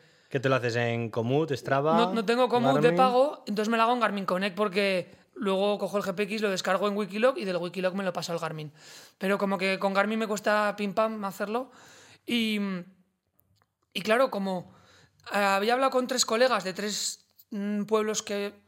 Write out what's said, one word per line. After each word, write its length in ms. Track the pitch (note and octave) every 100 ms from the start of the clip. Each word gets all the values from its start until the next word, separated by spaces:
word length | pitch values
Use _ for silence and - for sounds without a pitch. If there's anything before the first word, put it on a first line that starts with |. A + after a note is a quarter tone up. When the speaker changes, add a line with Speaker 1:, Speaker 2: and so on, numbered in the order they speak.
| _ _ _
Speaker 1:
¿Qué 100 | C3+
te 80 | C3
lo 60 | B2+
haces 200 | A#2+ A#2
en 340 | A#2+ A#2 A2+
Komoot, 400 | A2+ A#2 C#3 D#3+
Strava, 440 | C3 - C#3 D3+ E3
Speaker 2:
No, 180 | F#3
no 100 | A3+
tengo 240 | G3+ A#3+ B3+
Komoot 280 | A#3+ - C4+
de 60 |
Speaker 1:
Garmin? 140 | E3 F3
Speaker 2:
pago, 480 | B3+ B3 C#4+ - -
entonces 220 | G#3 G#3+
me 60 | A3+
lo 60 |
hago 100 | A3+
en 60 | B3
Garmin 260 | G#3 G3 F#3
Connect 300 | F#3 G3+ F3+
porque 580 | G#3 F3+ G3 F#3 - - _
luego 440 | - G3 F#3+ G3+ G3+
cojo 180 | F#3+ G3+
el 80 |
G 100 | F#3
P 80 | F3+
X, 180 | G3+ G#3+
lo 80 | G#3
descargo 360 | F#3 F#3 F#3 G#3
en 80 | G3+
Wikiloc 400 | G3 G#3 B3 C#4
y 60 |
del 120 | G3 F3
Wikiloc 380 | F3 F#3 F#3
me 100 | F#3+
lo 80 | F#3+
paso 200 | F3 E3
al 60 | E3
Garmin. 340 | D#3+ D#3 D3+ - - - - -
Pero 200 | F#3+ G3
como 200 | G3 F#3+
que 200 | F#3+ F#3+
con 160 | G3
Garmin 240 | G3 G#3 A3
me 80 | A3
cuesta 460 | G3+ A3 G#3 G#3 G3+
pim 160 | G3+
pam 300 | G3+ A3 A3
hacerlo. 460 | G3 F3+ G3+ A#3 C4 - - - - - -
Y, 340 | A#3+ A3 G#3+ G3+ F#3 E3+ _ _ _ _ _ _ _ _ _ _
y 100 | G3+
claro, 280 | F#3 A#3 C4
como, 420 | G3+ G3 F3+ - - _ - _ _ -
eh, 40 | G3+
había 340 | G3+ G3 G#3+
hablado 160 | B3 C4+
con 160 | B3+ B3+
tres 180 | B3+ -
colegas 360 | A3+ B3+ A3
de 120 | F#3
tres, 520 | F3+ G#3 G3 - - _ _ _
mm, 340 | G#3 G3+ G#3
pueblos 380 | G3+ A3 G#3+ G3+
que 300 | - G3+ G3+ G3+